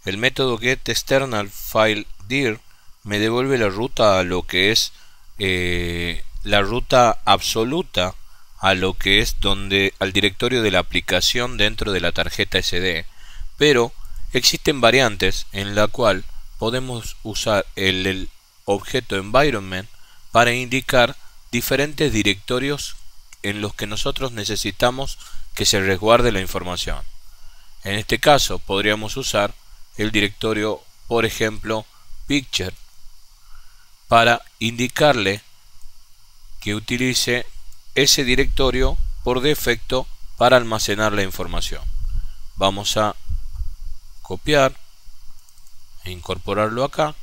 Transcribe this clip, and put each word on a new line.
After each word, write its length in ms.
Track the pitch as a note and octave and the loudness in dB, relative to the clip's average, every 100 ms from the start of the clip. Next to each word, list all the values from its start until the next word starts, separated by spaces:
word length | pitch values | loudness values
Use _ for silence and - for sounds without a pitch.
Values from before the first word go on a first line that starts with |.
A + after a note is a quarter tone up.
El 140 | - G2 | -6 -2
método 400 | B2 C3 C3 A2+ | -2 0 -2 0
getExternalFileDir 2000 | B2 C3 - A2+ - C3+ C3+ A2 G2 - - A2+ A2 G#2 - - G2 C3+ B2+ G#2+ - - - - | 0 -2 -2 -4 0 0 2 -4 -4 -8 -4 2 2 2 -4 -12 -4 0 0 -2 -10 -20 -20 -16
me 140 | G2+ G#2 | -4 0
devuelve 380 | A2 A#2+ C3+ C3 | 0 0 0 2
la 140 | G#2 | 2
ruta 480 | F#2 B2 - A2 F#2 | 0 -4 4 4 6
a 40 | |
lo 200 | F2+ F2+ | 2 -2
que 280 | - F2+ G2 | 0 2 4
es, 220 | A2+ - - - - - - | 4 0 -8 -20 -20 -16 -4
eh, 840 | G2 F2+ F2+ F2 F2 E2+ F2 E2+ - - | -2 0 0 0 -2 -2 -4 -4 -4 -4
la 180 | G#2 G2+ | 0 2
ruta 600 | G2 A#2+ - C3 A#2+ G#2 | 2 -2 4 6 6 4
absoluta 920 | - G2 - A2+ A#2 D#3+ F#3 - F2+ - - - - - | 2 2 2 -2 -2 -2 -2 -2 -2 -4 -14 -16 -18 0
a 160 | F#2+ | 2
lo 200 | F#2+ F#2+ | 2 0
que 260 | F#2 G2 G2+ | 0 2 4
es 200 | A2+ - | 4 0
donde, 540 | G2 G2 G2 G2 G2 - | 0 0 2 2 2 0
al 140 | G2 | 0
directorio 500 | G2 G2+ G2+ B2 B2+ | 2 0 0 0 2
de 80 | A2 | 2
la 80 | F#2 | 2
aplicación 800 | E2+ F2+ - F2+ - B2 B2 A#2 | 2 -2 0 0 2 0 -2 0
dentro 360 | G#2 A2 G#2+ | 0 0 -2
de 80 | F#2+ | 0
la 120 | F2 | 0
tarjeta 460 | E2 E2 - G2 F#2+ | 0 -2 -2 0 0
S 220 | - F2 | 0 0
D. 260 | F#2 E2 - - - - - - | 0 -2 -6 -12 -14 -8 -8 2
Pero 360 | D3 B2+ A#2 - - - - | 4 6 2 -2 -8 -4 -2
existen 480 | C3 - - - C#3+ | 2 2 2 0 4
variantes 640 | A#2 B2 B2 G2+ F#2 - - | 6 6 4 2 0 0 -4
en 220 | G2+ G2 | -6 -2
la 140 | G2+ G#2 | 2 2
cual 360 | - A#2 F#2 - - - - | 4 2 2 -2 -8 -10 -6
podemos 580 | A2 B2 B2+ A#2+ - - | -4 -2 -6 -8 -8 -10
usar 440 | A2 G#2 - G#2 - - | -8 -4 2 2 0 0
el, 300 | F#2+ F#2 F#2+ | 0 2 0
el 220 | F#2+ F2+ - - - | -2 -6 -12 -20 -14
objeto 520 | - G2+ - C3 A#2+ G2 | -2 -2 0 -4 -2 -6
environment 720 | G2 A#2+ D3+ A2+ F#2+ F#2 G2 - - - - | 0 2 2 0 -4 -8 -8 -16 -18 -18 0
para 200 | A2+ A#2+ | 4 4
indicar 640 | A#2+ B2 C3 - C3 A#2 - - - - | 2 -2 -4 2 4 4 0 -16 -18 -4
diferentes 640 | A#2+ - C3+ D3 D3 D3+ | -4 0 0 0 0 0
directorios 840 | A2 G2+ G2 - B2+ C#3 C#3+ - - - - - - | 2 0 0 -2 -4 -2 -4 -6 -10 -12 -16 -20 -10
en 180 | G2+ G#2 | -8 -4
los 140 | G#2 | -6
que 120 | - G#2 | -6 -6
nosotros 460 | G#2 C#3+ - C3+ | -4 -4 -2 -6
necesitamos 840 | A#2 G2+ G2+ G#2 - B2 C3 C#3 - - - - | -6 -4 -4 -4 0 0 0 -6 -8 -6 -6 -4
que 100 | - | -2
se 160 | G2+ G#2 | 0 2
resguarde 520 | F#2+ F#2+ G#2 A#2+ A#2+ | 2 2 6 6 6
la 80 | G2 | 2
información. 640 | F#2 F#2+ F2+ F2+ - D2 - - - - - - - - | -2 -4 -6 -6 -4 -4 -6 -8 -14 -14 -14 -14 -18 -12
En 100 | F#2+ | -6
este 240 | G2+ G#2+ B2+ | -4 -2 2
caso 400 | - C#3+ - A2 | 6 6 4 -2
podríamos 580 | - G2 G#2 G#2+ G#2+ C3+ | -2 0 2 0 -4 -6
usar 380 | C3 G#2+ G2+ - - - - - | -2 0 0 -4 -18 -18 -16 -4
el 140 | G#2+ | 0
directorio, 720 | G#2 G2+ G2+ A2 G#2+ G#2+ G2+ - - - | 2 0 -2 -2 0 -2 -4 -10 -18 -2
por 180 | A#2 | 0
ejemplo, 640 | A2+ - A2 G#2+ G#2+ A2 A2 - - - - | 0 0 -2 -2 -4 -4 -6 -20 -12 -10 -2
picture, 480 | C#3+ B2+ - F#2 - - - - - - - - - - - - - - | -2 -2 -6 -6 -8 -18 -14 -14 -14 -20 -20 -16 -16 -16 -20 -20 -20 4
para 340 | A#2 A#2 A#2 - - | 6 6 4 -2 -6
indicarle 840 | A2+ A#2 B2 - D3+ B2+ F#2+ G2+ - - - - - - - - - - - - | -4 -2 -4 2 4 4 0 -2 -8 -20 -18 -12 -12 -12 -20 -20 -20 -20 -12 -8
que 140 | - | -4
utilice 720 | G#2 A2 B2 B2+ A#2+ - A#2+ - - - - - | -4 -2 -2 0 0 0 0 -2 -8 -10 -10 -4
ese 300 | - C#3+ - | 2 4 4
directorio 720 | B2+ B2+ C#3 - C3+ B2 C3 A2 - - | 4 4 4 4 2 4 2 4 0 0
por 180 | B2 B2 | 0 2
defecto 680 | C#3 D3+ - A#2 - C3 B2+ - - - | 2 2 0 0 0 -2 -2 -8 -8 4
para 200 | A#2+ B2+ | 6 6
almacenar 560 | A#2 A2 - G#2 G#2+ | 4 -2 0 0 2
la 100 | G2+ | 2
información. 640 | F#2+ - E2+ E2+ - - - - - - - - - - | -2 -2 -4 -2 -2 -2 -2 0 2 0 -2 -4 -8 0
Vamos 400 | G2 G2 G2+ G#2+ | 0 0 -2 0
a 180 | G#2+ - - - - - - - - - - - | 0 0 -2 -2 -2 -2 -4 -2 -4 -6 -8 -14
copiar 520 | - F#3 - D3 C3 - - - - - - - - - - - - - | -8 -6 2 4 4 0 -14 -14 -12 -10 -10 -10 -14 -18 -14 -12 -12 -12
e 80 | F#2 | -10
incorporarlo 720 | F2+ - F#2 - G2+ G#2+ A2+ | -10 -6 -6 -2 0 0 0
acá. 320 | C#3+ - D3+ - | -4 0 -2 -4